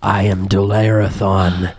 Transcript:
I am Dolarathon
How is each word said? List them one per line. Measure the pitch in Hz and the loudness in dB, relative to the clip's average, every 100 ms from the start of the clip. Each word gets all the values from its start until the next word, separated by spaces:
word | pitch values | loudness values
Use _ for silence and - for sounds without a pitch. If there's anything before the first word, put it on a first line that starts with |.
I | - 101 | -2 0
am | 101 95 95 | 0 -2 0
Dolarathon | 98 101 104 110 110 101 90 101 95 90 90 92 | 0 2 2 2 2 0 -2 0 2 0 0 -4